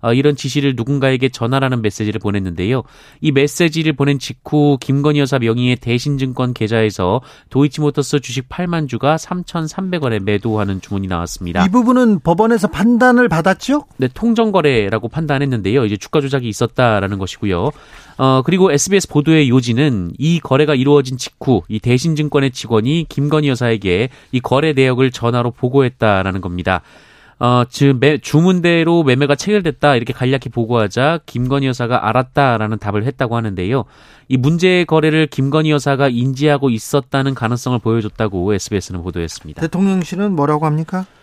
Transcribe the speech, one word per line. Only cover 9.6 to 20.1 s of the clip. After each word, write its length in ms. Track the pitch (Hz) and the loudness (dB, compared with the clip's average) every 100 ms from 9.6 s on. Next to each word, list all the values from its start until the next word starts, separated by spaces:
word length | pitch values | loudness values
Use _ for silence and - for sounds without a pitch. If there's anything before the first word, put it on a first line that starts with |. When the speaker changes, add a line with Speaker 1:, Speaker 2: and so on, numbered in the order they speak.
| 156 - 190 180 | -6 -6 -6 -4
Speaker 1:
원에 160 | 135 110 | -2 -2
매도하는 640 | 98 104 113 107 101 95 | -2 -2 0 -2 -2 -4
주문이 260 | - 98 95 | -4 -6 -4
나왔습니다. 600 | 87 85 - 87 85 190 | -4 -6 -8 -6 0 2
Speaker 2:
이 20 | |
부분은 520 | 240 240 254 240 190 | 2 2 2 4 2
법원에서 480 | 165 170 226 233 202 | 0 2 2 2 0
판단을 600 | 147 214 240 254 247 240 | 0 2 4 4 4 2
받았죠? 560 | 165 185 190 - 294 - - | 2 0 -2 0 -2 -2 -4
Speaker 1:
네, 100 | 127 | -4
통정거래라고 960 | - 233 226 226 190 151 123 98 107 117 | -2 -2 2 2 2 2 2 0 -2 -4
판단했는데요. 760 | 151 156 135 139 123 95 131 | -6 -2 -2 0 -2 0 0
이제 140 | 110 101 | 0 -2
주가 240 | - 156 | -2 -2
조작이 260 | 139 135 123 | 0 -4 -4
있었다라는 680 | 104 120 - 123 107 98 98 | -4 -4 2 2 2 0 -4
것이고요. 520 | 95 - 104 87 120 - - - - - | -6 -6 -2 0 -2 -6 -18 -20 -20 -2
어, 240 | 131 131 | 2 2
그리고 260 | 127 185 185 | 2 2 4
에스비에스 380 | 143 - 196 - | 2 2 0 2
보도의 400 | 147 147 160 139 | 0 2 4 4
요지는 640 | 127 120 117 151 110 87 | 2 2 0 2 0 -4